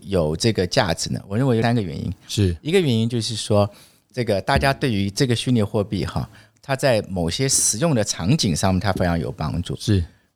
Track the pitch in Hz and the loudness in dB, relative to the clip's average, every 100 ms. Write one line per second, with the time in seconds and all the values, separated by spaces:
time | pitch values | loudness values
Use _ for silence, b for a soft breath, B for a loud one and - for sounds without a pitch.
0 | - 95 78 80 117 110 110 - 104 82 | -2 0 2 2 0 2 2 2 2 0
1 | - - - 104 135 113 117 120 92 71 | -4 -6 -4 -2 2 2 2 0 -2 -4
2 | - - - - 98 85 - 190 160 113 | -6 -8 -6 0 2 0 0 2 2 2
3 | 113 120 107 110 - 104 101 B B B | 0 -2 -4 -6 0 2 2 B B B
4 | B - 110 98 - 139 139 135 143 101 | B -6 -2 -2 0 2 2 0 0 0
5 | 98 98 139 113 - 120 101 113 98 98 | -2 0 0 0 0 2 2 0 -2 -2
6 | 69 - - B B _ - 135 143 110 | -4 -6 -8 B B _ -8 -2 2 0
7 | - 92 82 - 135 - - 104 170 131 | 0 -4 -2 -2 -2 0 0 0 0 2
8 | 101 - 85 - 110 76 98 95 101 90 | 0 -2 0 2 0 0 0 2 0 0
9 | 90 85 64 - 78 73 - 69 - 98 | 0 0 -4 -6 -4 -4 -6 -6 0 0
10 | 82 B B | 0 B B